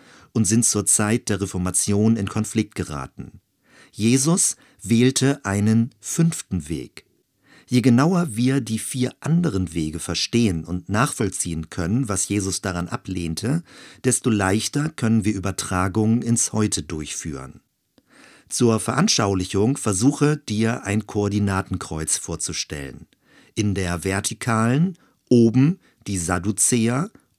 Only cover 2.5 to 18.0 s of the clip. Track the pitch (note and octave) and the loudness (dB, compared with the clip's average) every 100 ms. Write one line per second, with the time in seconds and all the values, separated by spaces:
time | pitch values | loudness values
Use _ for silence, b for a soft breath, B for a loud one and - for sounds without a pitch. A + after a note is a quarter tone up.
2.5 | A2+ G#2+ - E2+ D2 C2 - B1+ - _ | -2 -4 -4 -8 -8 -10 -14 -16 -18 _
3.5 | _ b b b - A2 C3 C#3+ E3 - | _ b b b -2 2 2 2 2 0
4.5 | - b b - A#2 B2+ C3+ C3+ C#3 G2+ | -4 b b 0 4 4 4 0 0 -2
5.5 | G2 G#2 A2+ A#2 _ - - E3 - - | 0 4 4 2 _ -6 0 0 0 -6
6.5 | F#2 D2 D2+ A#1+ - - _ _ _ b | -6 -4 -8 -8 -16 -20 _ _ _ b
7.5 | b b B2 B2 A#2+ D#3 F3 E3+ G#2+ B2+ | b b 2 4 6 4 2 0 0 0
8.5 | C#3 A2 A2 - C3 B2 - C3+ E3+ F3 | 0 -2 -6 -6 -4 -4 -4 0 2 2
9.5 | F#2+ F2 E2+ D#2 D#2+ - E2 - A#2 A2 | 0 -2 -2 -4 -4 -6 -4 0 2 2
10.5 | E2 D#2+ F2+ F2 G2+ C3 - G2+ - F2+ | 0 -4 -6 -2 0 0 0 -4 -2 -6
11.5 | E2 D#2+ - E2+ A#2 A#2 F#2+ - G2+ F#2+ | -6 -6 -4 -2 0 0 -2 -2 -2 -2
12.5 | F2+ G2 F2 F2 - - F#2 E2 E2 A2+ | -4 -4 -4 -4 -8 -6 -6 -4 -4 -2
13.5 | E3 B B B B C3 - B2+ G#2 F#2+ | -4 B B B B 0 0 0 2 2
14.5 | A2 - C#3+ D#3 - A2+ A2+ G2+ G2 G2 | 2 0 -4 -4 -2 2 2 2 -2 -4
15.5 | F#2 - F#2 F#2+ G#2+ A2 A#2 A#2 A#2 - | -6 -4 -2 0 2 2 2 2 0 0
16.5 | A2+ G#2+ - D#2 D#2+ D2 - E2 C2+ C2 | 0 0 -2 -6 -8 -8 -10 -10 -10 -12
17.5 | C2 _ _ _ _ | -18 _ _ _ _